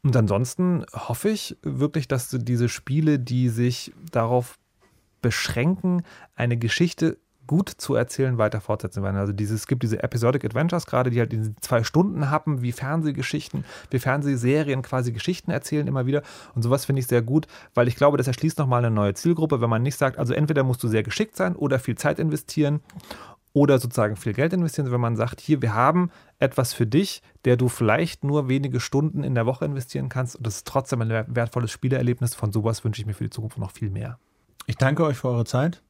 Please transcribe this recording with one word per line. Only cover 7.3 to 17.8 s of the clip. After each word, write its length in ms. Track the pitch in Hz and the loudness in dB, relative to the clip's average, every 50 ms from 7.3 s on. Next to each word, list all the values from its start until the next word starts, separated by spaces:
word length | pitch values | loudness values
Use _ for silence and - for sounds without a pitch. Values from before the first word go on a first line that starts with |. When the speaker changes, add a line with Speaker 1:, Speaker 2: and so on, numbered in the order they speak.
| _ _ - | _ _ -6
Speaker 1:
gut 220 | 123 147 175 196 - | 0 0 0 0 -2
zu 260 | - - - - 135 | -8 -12 -4 0 0
erzählen, 420 | 113 123 - - - 135 131 123 | 0 0 0 -2 -2 0 0 2
weiter 240 | 113 107 104 - 107 | 2 2 0 0 -4
fortsetzen 420 | - - 107 104 - 92 - 101 98 | -4 -4 -4 -4 -4 -8 -6 -4 -4
werden. 140 | 98 98 | -2 -2
Also 160 | 98 98 101 101 | -2 -2 -2 -2
dieses, 280 | 95 107 101 110 107 | -2 -2 -2 -2 -4
es 60 | - | -2
gibt 160 | - 131 123 123 | -2 -2 -2 0
diese 180 | 110 107 - | -2 -2 -2
Episodic 440 | - 113 - 120 117 120 135 143 - | -4 -4 -2 0 0 2 0 0 -2
Adventures 400 | 110 110 127 156 175 175 170 - | -2 -2 0 0 0 0 -2 -4
gerade, 240 | - - 127 127 127 | -2 -2 0 0 2
die 100 | 120 120 | 2 0
halt 140 | 117 113 120 | 0 0 -2
diese 200 | 110 110 110 104 | -4 -4 -4 -6
zwei 260 | - - - 127 117 117 | -8 -4 0 0 0 0
Stunden 460 | - - 156 180 208 185 151 151 135 | 2 2 2 2 2 0 -2 0 0
Happen, 320 | 147 156 - 160 147 127 | 0 0 0 -2 -2 0
wie 100 | 120 123 | -2 -4
Fernsehgeschichten, 960 | 120 - 131 131 151 165 160 151 139 - 127 - - 151 - - - 139 - - - - - - | -4 -4 -4 -4 -2 -2 -2 -2 -2 -2 -4 -4 -4 -6 -6 -6 -8 -8 -8 -8 -16 -20 -10 -4
wie 100 | - 123 | -4 -2
Fernsehserien 840 | - 131 131 147 139 143 139 123 120 123 139 151 151 139 135 131 127 | 0 0 0 0 0 0 0 2 2 2 2 2 2 0 -2 -2 -2
quasi 280 | - - 127 123 120 | -2 -2 -2 -2 -2
Geschichten 400 | 113 107 - - 185 - - - | -4 -4 -4 -4 -4 -4 -4 -4
erzählen 340 | - 135 - - 151 151 147 | -4 -4 -4 -2 -2 -2 0
immer 200 | 127 135 131 123 | 0 -2 0 0
wieder. 160 | 127 139 147 - - - - - - - | 0 0 -2 -2 -6 -20 -20 -20 -8 -4
Und 60 | 123 | -2
sowas 240 | 117 120 135 139 - | 2 2 2 2 2
finde 160 | - 139 135 | 0 -2 -2
ich 60 | 123 | 0
sehr 140 | - 127 120 | 2 2 2
gut, 260 | 113 117 135 156 156 - - - - - _ | 2 4 0 0 0 0 -16 -20 -20 -4 _
weil 160 | 120 | 2